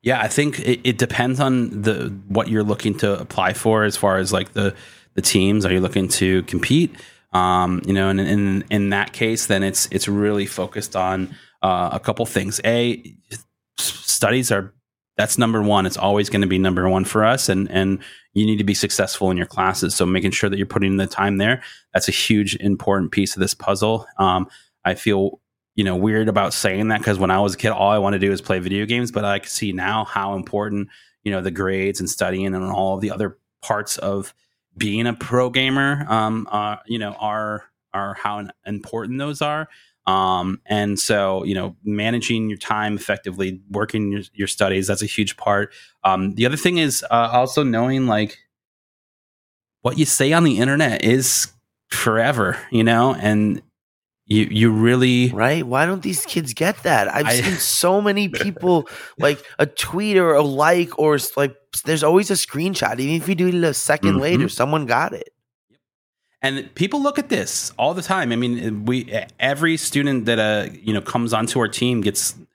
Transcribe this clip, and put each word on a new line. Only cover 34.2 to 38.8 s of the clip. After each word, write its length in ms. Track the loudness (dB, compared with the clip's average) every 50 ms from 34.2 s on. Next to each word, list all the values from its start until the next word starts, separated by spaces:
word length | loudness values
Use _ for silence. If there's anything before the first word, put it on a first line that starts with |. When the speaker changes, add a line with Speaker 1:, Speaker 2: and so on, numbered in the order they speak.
| -6 -10 _ _ _ _ _ _ _ _ _
Speaker 1:
being 300 | -6 -4 -2 0 0 -2
a 80 | -2 -2
pro 340 | -4 -6 0 0 2 2 2
gamer, 560 | 0 0 0 2 0 0 0 0 0 -2 -2
um, 400 | 0 0 0 0 0 -2 -4 -4 -4
uh, 260 | -4 -4 -4 -4 -6 -10 -8
you 120 | -8 -6 -6
know, 140 | -6 -8 -8 -6
are, 460 | -6 -4 -4 -4 -4 -6 -8 -8 -10 _ _ _ _ _ -6
are 200 | -6 -6 -6 -8
how 320 | -6 -6 -6 -6 -6 -10 -12 -16 _ _
important 520 | -8 -8 -8